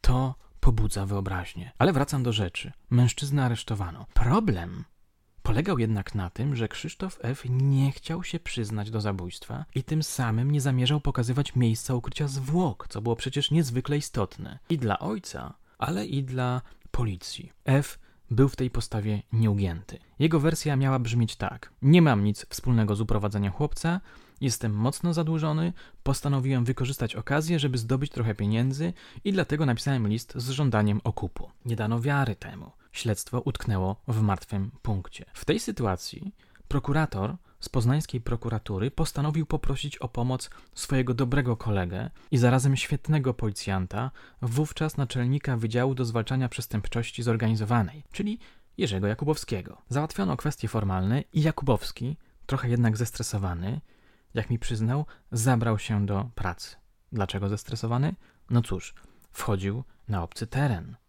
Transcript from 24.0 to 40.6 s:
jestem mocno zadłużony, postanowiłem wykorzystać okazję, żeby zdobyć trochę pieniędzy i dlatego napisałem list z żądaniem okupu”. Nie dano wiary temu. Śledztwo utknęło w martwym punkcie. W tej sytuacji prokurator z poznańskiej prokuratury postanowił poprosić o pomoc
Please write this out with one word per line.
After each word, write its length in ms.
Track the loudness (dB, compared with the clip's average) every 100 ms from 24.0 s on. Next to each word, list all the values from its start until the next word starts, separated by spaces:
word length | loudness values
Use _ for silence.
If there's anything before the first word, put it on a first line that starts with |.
| -6 -20 -20 -4
jestem 320 | -2 -2 -2
mocno 400 | 0 0 0 -2
zadłużony, 600 | 0 0 0 0 0 -2 -4 -16 -6
postanowiłem 600 | -2 0 0 0 2 0 0
wykorzystać 500 | 0 -2 -2 -4 -4
okazję, 440 | -2 0 2 0
żeby 180 | 0 -2
zdobyć 340 | 0 -2 -2
trochę 240 | -2 -2 0
pieniędzy 580 | 0 2 0 0 -4 -6 -16 -6
i 100 | -2
dlatego 320 | 0 0 2 2
napisałem 420 | 0 0 0 0
list 260 | -2 -4 -8
z 140 | -6
żądaniem 520 | 0 2 4 2 2
okupu”. 480 | -2 -4 -6 -6 -10 -8 -6
Nie 100 | -2
dano 260 | 0 0
wiary 340 | 0 2 0 -2
temu. 360 | -10 -14 -16 -20 _
Śledztwo 500 | -6 -2 -2 -2 -4
utknęło 600 | -2 -4 -2 0 0 -4 -2
w 140 | 2
martwym 500 | 2 2 -2 -4 -4 -6
punkcie. 440 | -4 -4 -4 -14 -18
W 120 | -6 0
tej 140 | 0
sytuacji 760 | 0 -2 -2 -2 -6 -12 -14 -14 _ -20 -2
prokurator 680 | -2 2 0 0 -2 -4 -6 -14 _
z 100 | -4
poznańskiej 520 | 2 2 2 0 -6
prokuratury 680 | -4 -4 -2 -6 -4 -2 -2
postanowił 540 | 0 -2 0 -2 -2 -2
poprosić 520 | 0 0 -2 -6 -8
o 100 | -8
pomoc 420 | -4 -2 -2 -6 -16